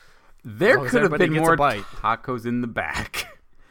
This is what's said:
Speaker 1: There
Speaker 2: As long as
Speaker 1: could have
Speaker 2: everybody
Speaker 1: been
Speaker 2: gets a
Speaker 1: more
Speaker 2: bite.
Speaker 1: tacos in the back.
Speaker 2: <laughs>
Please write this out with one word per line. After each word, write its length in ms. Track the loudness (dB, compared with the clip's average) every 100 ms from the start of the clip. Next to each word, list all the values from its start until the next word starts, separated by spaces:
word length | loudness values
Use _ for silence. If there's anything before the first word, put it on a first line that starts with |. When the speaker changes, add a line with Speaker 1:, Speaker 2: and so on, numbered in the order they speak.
| -20 _ _ -20
Speaker 1:
There 260 | -16 0 4
Speaker 2:
As 60 | 4
long 80 | 2
as 60 |
Speaker 1:
could 100 | 2
have 40 | 2
Speaker 2:
everybody 120 | 2 2
Speaker 1:
been 80 |
Speaker 2:
gets 100 | 4
a 60 | 4
Speaker 1:
more 80 | 4
Speaker 2:
bite. 260 | 2 0
Speaker 1:
tacos 640 | -6 -4 -2 -2 -4 -6 -4
in 160 | -4
the 60 | -4
back. 640 | -4 -4 -4 -6 -8 -12
Speaker 2:
<laughs> 0 | -14 _ -20 -20